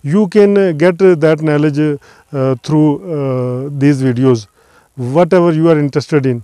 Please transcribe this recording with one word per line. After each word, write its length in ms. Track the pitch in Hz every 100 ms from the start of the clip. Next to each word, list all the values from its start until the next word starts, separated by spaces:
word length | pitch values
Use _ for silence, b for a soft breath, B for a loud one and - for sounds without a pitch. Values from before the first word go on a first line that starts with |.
you 260 | 143 185 202
can, 300 | 214 202 202
uh, 160 | 196
get, 280 | 151 175 175
uh, 140 | 190 175
that 240 | 156 156
knowledge, 380 | 156 147 151 143
uh, 160 | 151 143 b b _
uh, 220 | 139 131 127
through, 280 | - 156 151 143
uh, 720 | 190 151 135 127 123 123 139
these 320 | 143 143 139
videos. 440 | 131 120 131 120 107 b b b b -
Whatever 560 | 123 143 170 185 175
you 160 | 156 165
are 100 | 156
interested 460 | 147 147 - 151 131
in 180 | 120